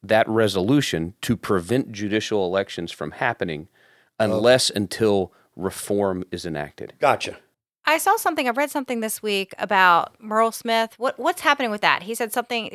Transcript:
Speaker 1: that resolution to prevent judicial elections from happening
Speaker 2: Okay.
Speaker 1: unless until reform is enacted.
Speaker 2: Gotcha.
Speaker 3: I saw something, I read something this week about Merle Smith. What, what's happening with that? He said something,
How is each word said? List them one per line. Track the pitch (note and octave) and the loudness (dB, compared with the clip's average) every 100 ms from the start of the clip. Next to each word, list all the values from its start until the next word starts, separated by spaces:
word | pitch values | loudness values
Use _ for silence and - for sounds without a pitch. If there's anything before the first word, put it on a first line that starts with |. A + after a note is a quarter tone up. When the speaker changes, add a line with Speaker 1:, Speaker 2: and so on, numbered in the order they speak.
Speaker 1:
that | - A2 A2+ | 0 2 4
resolution | A2 G#2+ F#2 G2 C#3+ - E2 E2+ - | 2 2 2 2 2 2 -2 -4 -6
to | - A2 | -4 -2
prevent | - G2 E2+ B2+ C3 | 0 0 2 -2 -2
judicial | G#2 G#2 G#2+ - G#2 F2+ | -6 -2 -2 0 -2 0
elections | G2 G2 - E2+ | 0 -2 -6 -10
from | - D2+ | -8 -10
happening | - C3 - F2+ D2+ - _ _ _ _ - | -4 -2 -2 -4 -6 -10 _ _ _ _ -4
Speaker 2:
Okay. | A2 | 0
Speaker 1:
unless | A2 A#2 B2+ - | 2 6 6 4
until | G2+ G2 - A2 G2 F2+ _ _ - | -2 -4 0 2 2 -2 _ _ -8
reform | F#2 - - G2+ G2 F#2 F2+ | -8 -6 -4 0 0 -2 -6
is | F2 E2+ | -8 -6
enacted. | D2+ C#2+ - - - | -6 -8 -12 -16 -2
Speaker 2:
Gotcha. | C#3+ A#2 - - _ _ _ _ - | 0 0 -2 -12 _ _ _ _ -2
Speaker 3:
I | D#4 | 0
saw | G4 A4 | 2 2
something, | F#4 D#4 B3+ | 0 -2 0
I | |
read | A3+ D4 | 0 -2
something | D4+ C4 A#3 | -4 -4 -4
this | A3 - | -4 -6
week | G#3+ G3 F#3+ - | -2 -2 -4 -6
about | G#3 G3 F#3 E3+ - _ | 0 4 6 6 2 _
Merle | G#3+ A3 A3+ | -4 0 0
Smith. | - A#3 A3+ A3+ - | 0 -2 0 -2 -4
What, | B3+ - | -6 -2
what's | D4 F#4 | -2 0
happening | D#4 C#4 A#3+ | 0 0 0
with | G#3 | 0
that? | E3+ - | 2 2
He | F#3 A3+ | -2 -6
said | A3+ | -4
something, | B3 A#3+ A#3+ G#3+ | -4 -4 -4 -6